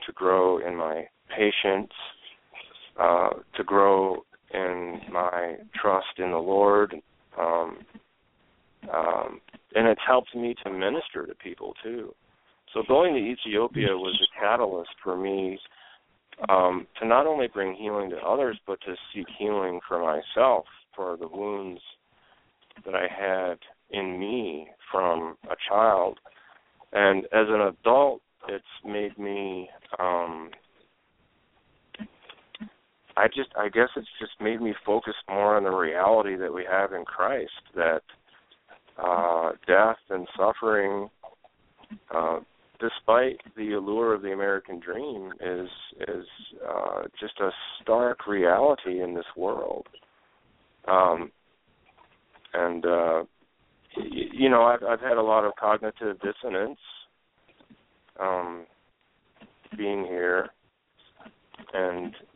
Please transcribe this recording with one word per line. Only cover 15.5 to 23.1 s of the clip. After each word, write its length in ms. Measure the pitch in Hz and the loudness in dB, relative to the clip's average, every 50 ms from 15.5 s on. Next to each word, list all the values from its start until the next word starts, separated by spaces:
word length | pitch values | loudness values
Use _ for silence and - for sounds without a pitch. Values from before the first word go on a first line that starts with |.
| 95 95 - - _ _ - - - _ _ _ _ _ _ _ - - - - | -6 -8 -12 -20 _ _ -20 -20 -20 _ _ _ _ _ _ _ -14 -6 0 4
um, 380 | - 95 92 90 92 92 - - - - | 4 6 6 4 2 0 -4 -8 -10 -4
to 80 | 113 113 | 2 4
not 200 | 117 127 143 160 | 4 6 4 4
only 200 | 156 147 127 117 | 2 0 -2 -2
bring 280 | - 101 98 95 92 | -2 -4 -4 -4 -4
healing 340 | 95 107 107 104 104 101 92 | -6 -6 -6 -4 -4 -4 -6
to 80 | 87 73 | -6 -4
others, 420 | - 85 107 135 143 123 107 104 _ | -2 0 0 2 0 0 -2 -6 _
but 140 | - 98 - | -10 -10 -8
to 140 | - 98 90 - - - - | -8 -12 -12 -12 -14 -14 -12
seek 140 | 107 90 - - - | -12 -12 -12 -10 -6
healing 420 | 107 107 104 101 95 92 90 87 - - | -4 -2 -2 -2 -2 -4 -6 -8 -6 -4
for 120 | 92 85 | -4 -2
myself, 640 | 85 80 78 76 - - - 107 120 135 120 95 - - - - _ _ _ | 0 0 -2 -2 -4 -4 0 2 4 4 4 2 -2 -6 -16 -20 _ _ _
for 220 | - 95 90 87 82 | -10 -8 -8 -8 -8
the 100 | 85 80 | -10 -10
wounds 540 | 82 95 101 104 104 98 98 95 90 87 - - - _ _ _ _ _ _ _ _ _ _ _ _ _ _ _ _ - - | -8 -8 -6 -6 -6 -8 -8 -10 -12 -14 -16 -20 -20 _ _ _ _ _ _ _ _ _ _ _ _ _ _ _ _ -18 -8
that 100 | 95 95 | -4 -2
I 120 | 92 90 | -2 -2
had 520 | 90 | -2